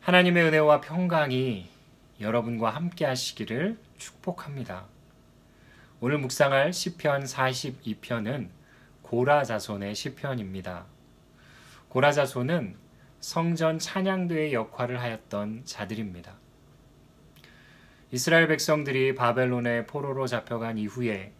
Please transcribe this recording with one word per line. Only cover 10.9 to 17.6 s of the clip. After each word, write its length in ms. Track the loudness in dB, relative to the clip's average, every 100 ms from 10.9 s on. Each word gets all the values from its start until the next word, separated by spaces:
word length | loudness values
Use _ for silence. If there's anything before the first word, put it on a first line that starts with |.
| -20 -20 -20 _ -20 -20 -20 -20 -20 _
고라 220 | 4 4
자손은 640 | 4 0 0 -2 -2 -2 -12 -20 -20 -20 -16
성전 600 | -6 -2 0 2 0 0
찬양대의 760 | -4 -2 0 0 0 -2 0
역할을 480 | -2 -4 -6 -6 -4
하였던 600 | -6 -8 -8 -6 -6 -8 -12
자들입니다. 720 | -10 -8 -6 -8 -10 -16 -20 _ _ -20 -20 -20 -20 -20 _ -20 -20 -20 -20